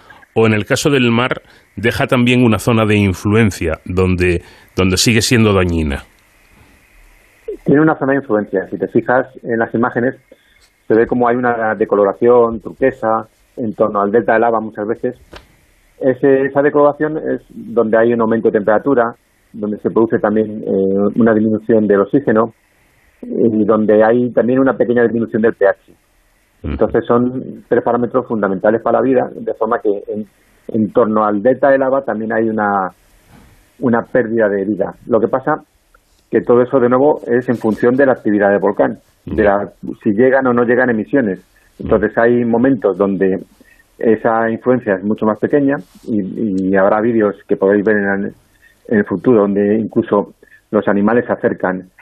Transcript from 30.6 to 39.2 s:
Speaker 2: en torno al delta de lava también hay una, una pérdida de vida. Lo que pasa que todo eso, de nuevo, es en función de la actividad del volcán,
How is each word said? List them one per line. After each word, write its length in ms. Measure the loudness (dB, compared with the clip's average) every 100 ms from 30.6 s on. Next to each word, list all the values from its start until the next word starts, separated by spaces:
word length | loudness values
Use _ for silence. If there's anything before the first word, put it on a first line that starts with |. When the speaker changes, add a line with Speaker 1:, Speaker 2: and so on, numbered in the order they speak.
| -8
Speaker 2:
en 240 | -4 -2
torno 340 | 0 0 2 0
al 160 | 0
delta 300 | 0 2 2
de 80 | 2
lava 240 | 2 -2
también 280 | -2 -6 -4
hay 160 | -2 -2
una, 420 | -2 -2 -2 -4 -10 _ _ _ -20 -20 _ _ -6
una 240 | -2 -2
pérdida 460 | 0 -2 0 0 0
de 160 | 0 -4
vida. 280 | -4 -6 -8 -2
Lo 120 | -2
que 100 | 0
pasa 260 | -2 -2 -6 -6 _ _ _ _ _ _
que 120 | -2
todo 200 | 2 2
eso, 180 | 2 2
de 100 | 2
nuevo, 320 | 2 2 0 -2
es 240 | -2 -2
en 60 | -2
función 400 | -2 0 0 2
de 100 | 2
la 60 |
actividad 380 | 0 0 2 2
del 100 | 2
volcán, 380 | 2 0 -2 -4 _ _